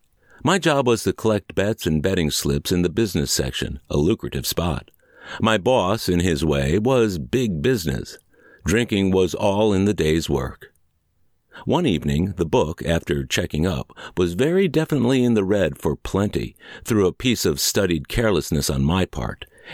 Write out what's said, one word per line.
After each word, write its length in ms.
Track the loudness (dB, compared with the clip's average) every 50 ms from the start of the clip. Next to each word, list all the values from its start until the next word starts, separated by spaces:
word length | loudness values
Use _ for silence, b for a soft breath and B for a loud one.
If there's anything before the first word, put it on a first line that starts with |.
| _ _ _ b b b b b b
My 160 | 2 2 2
job 260 | 2 2 2 2 4
was 160 | 2 2 2 2
to 100 | -2 -4
collect 440 | 0 0 0 0 0 -2 _ -4
bets 320 | -2 0 0 -2 -2 -2 0
and 120 | 0 0
betting 300 | 0 0 0 0 0 0
slips 400 | -2 -2 -2 0 -2 -2 0 -2
in 120 | 0 0 0
the 60 | 0
business 440 | 0 0 -2 0 0 -2 -2 0 0
section, 480 | -2 -2 -2 -4 -6 -6 -6 -6 -10 -12 -4
a 60 | 0
lucrative 500 | 2 2 2 2 0 -2 -8 -8 -6 -6
spot. 460 | -4 -4 -2 -2 -2 -2 -4 -6 _ _ B B B B B B B B B
My 180 | B 2 2 2
boss, 500 | 2 2 2 2 2 2 0 -2 0 0
in 120 | 2 2
his 240 | 2 2 2 2 2
way, 340 | 0 0 2 2 2 0 0
was 400 | 2 2 2 2 2 2 0 -4
big 420 | -6 -2 -2 -2 0 0 -2 0
business. 560 | 0 0 0 0 -2 -4 -4 -4 -6 -10 -14 -20 _ b b b b b b b b
Drinking 460 | -2 0 0 0 0 0 0 2 2
was 240 | 4 2 2 2 0
all 380 | 0 0 0 2 2 2 2 4
in 140 | 4 2
the 80 | 2 2
day's 360 | 2 2 2 2 0 0 0
work. 420 | -2 -2 -2 -4 -8 -12 -20 -20 _ _ _ _ _ _ _ _ _ _ _ _ _ _ _ _ B B B
One 220 | -2 -2 0 2
evening, 480 | 2 0 0 0 0 0 0 0 -2 -2
the 100 | -2 -4
book, 380 | 0 2 0 0 0 -4 -8 -4
after 400 | -2 -2 -2 -2 -2 -4 -4 -2
checking 400 | -4 -4 -4 -4 -2 -2 -2 0
up, 260 | 0 -2 -4 -6 _ -14 B B B B
was 180 | 0 0 0 0
very 340 | 0 0 0 2 2 0 2
definitely 560 | 2 0 0 0 0 0 2 2 2 2 4
in 100 | 4 2
the 80 | 2 2
red 340 | 2 2 2 2 0 -2
for 200 | -2 -2 -2 -2
plenty 580 | -2 -6 -4 -2 0 0 0 -2 -4 -6 -6 -10 B B B B B B
through 240 | -2 2 4 4 2
a 40 | 2
piece 320 | _ 0 0 0 2 2
of 140 | 0 0 0
studied 480 | -2 -2 0 0 0 0 0 -2 -2
carelessness 640 | -2 -2 0 2 2 2 0 0 0 -2 -2 0 0
on 140 | 0 0 2
my 200 | 2 2 2 0
part, 400 | -2 -4 -8 -8 -8 -8 -12 -14 B B B B B